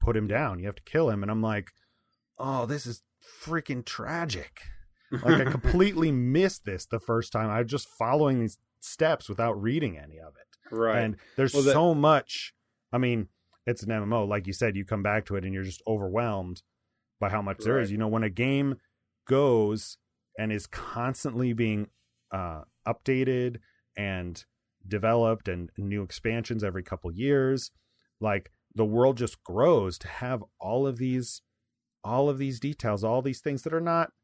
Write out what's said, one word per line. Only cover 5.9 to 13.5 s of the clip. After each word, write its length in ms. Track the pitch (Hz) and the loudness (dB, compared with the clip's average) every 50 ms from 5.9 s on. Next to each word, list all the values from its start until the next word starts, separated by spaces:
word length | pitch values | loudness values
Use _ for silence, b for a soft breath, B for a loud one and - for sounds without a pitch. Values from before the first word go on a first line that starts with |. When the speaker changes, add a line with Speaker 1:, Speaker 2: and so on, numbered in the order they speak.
| 190 165 165 156 139 | 2 2 2 2 4
Speaker 1:
missed 520 | 123 120 123 135 170 190 190 - - - | 2 2 2 4 4 4 2 0 -2 -8
this 220 | 104 95 92 - | -8 -8 -8 -6
the 140 | - - 110 | -6 -6 -6
first 320 | - - 113 117 110 - - | -2 0 0 0 0 -2 -2
time. 180 | 110 110 107 | -2 -2 0
I'm 160 | 107 117 123 | 0 0 0
just 220 | 113 139 139 - - | 0 -2 -6 -6 -8
following 520 | - - 113 117 135 151 151 139 131 123 | -6 -4 0 2 4 4 4 4 4 2
these 180 | 113 107 - _ _ _ _ _ | 2 0 -2 _ _ _ _ _
steps 480 | - - - - 156 160 156 - - - | -14 -14 -2 0 2 2 2 0 -2 -8
without 320 | 123 113 117 117 104 101 | -4 -2 0 0 0 0
reading 380 | 101 113 135 160 151 110 82 76 | 0 0 0 0 -2 -2 -4 -8
any 200 | 71 76 78 80 | -14 -18 -18 -20
of 160 | 80 80 - | -20 -20 -20
it. 380 | _ - _ _ _ _ - - | _ -20 _ _ _ _ -8 -2
Speaker 2:
Right. 260 | 113 113 113 107 117 | 0 2 2 4 2
Speaker 1:
And 160 | 113 110 107 - - - - | 2 0 -2 -6 -10 -12 -2
there's 160 | - 135 127 - | 0 0 2 4
Speaker 2:
Well, 100 | 143 131 | 4 6
that 80 | 139 135 | 6 6
Speaker 1:
so 220 | 151 170 175 165 | 6 6 4 4
much, 600 | 143 143 156 156 135 - - - - - - _ _ _ _ _ _ _ - - | 6 6 6 6 6 2 -2 -10 -10 -10 -12 _ _ _ _ _ _ _ -4 -2
I 60 | 123 | 0
mean, 300 | 127 123 120 113 98 - _ _ _ _ | 2 2 2 0 -2 -6 _ _ _ _